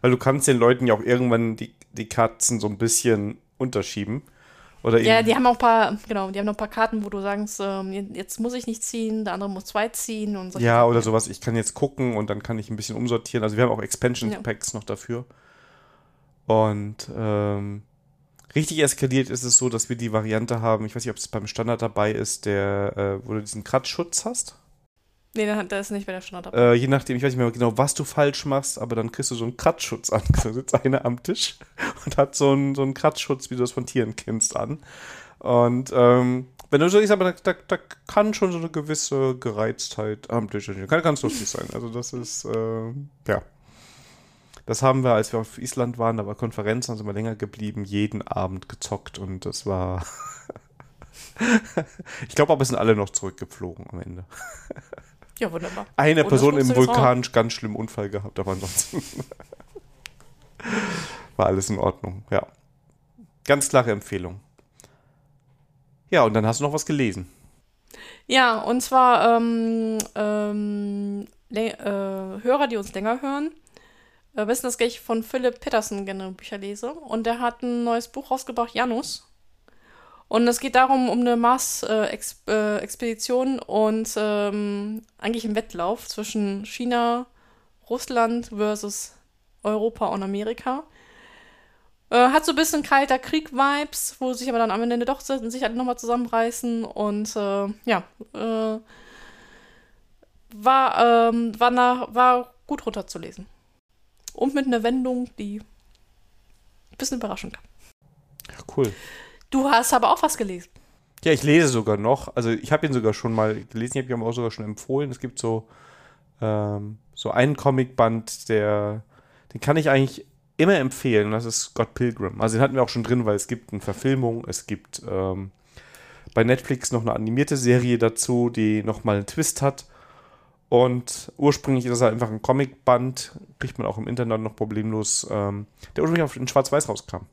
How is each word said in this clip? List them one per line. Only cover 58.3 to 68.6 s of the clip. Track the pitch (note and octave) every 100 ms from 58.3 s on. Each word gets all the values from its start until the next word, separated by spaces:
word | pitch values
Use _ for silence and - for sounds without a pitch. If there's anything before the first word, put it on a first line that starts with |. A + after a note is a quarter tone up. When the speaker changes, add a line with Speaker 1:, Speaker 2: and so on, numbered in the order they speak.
| -
Speaker 1:
aber | F#2+
ansonsten | F#2+ F#2+ - - E3+
<laughs> | - - C#3 - - - - - _ _ - - - - - - A#3 A3 G3+ E3+ D#3+ - - -
war | -
alles | F#2+ F#2+
in | G#2
Ordnung, | - - F#2+ F#2+ -
ja. | - - _ _ _ _ _ _ _ - _
Ganz | - C#3+ C#3
klare | C3+ A#2
Empfehlung. | G2+ - G2 F2+ F#2+ _ _ _ _ - _ _ _ _ _ _ _ _ _ _ _ _
Ja, | F3
und | A#2
dann | A2 G#2+
hast | A#2
du |
noch | C#3+
was | D3 -
gelesen. | D3+ B2 F2+ F2+ _ _ _ _ _ _ - - - _
Speaker 2:
Ja, | B3+ B3+ A3